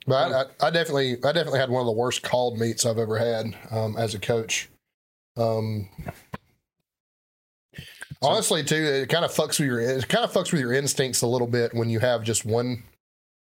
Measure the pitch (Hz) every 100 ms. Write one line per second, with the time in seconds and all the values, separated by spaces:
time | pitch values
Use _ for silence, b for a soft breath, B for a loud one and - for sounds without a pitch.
0 | - 131 170 131 135 - 151 165 165 139
1 | 131 120 135 160 147 135 131 127 123 110
2 | 123 - - 123 123 110 113 110 120 113
3 | 110 110 117 113 110 - - 113 110 110
4 | 113 101 - 117 113 - - _ _ _
5 | _ _ _ - 113 110 110 107 101 -
6 | - - - - _ _ _ _ _ _
7 | _ _ _ _ _ _ _ - B B
8 | B - 139 202 - 180 143 156 156 135
9 | 131 160 160 - 151 - 143 123 117 131
10 | 117 220 233 202 175 170 120 131 143 -
11 | 131 117 123 127 120 120 117 117 117 113
12 | 127 120 110 110 104 113 123 120 - _
13 | _ _ _ _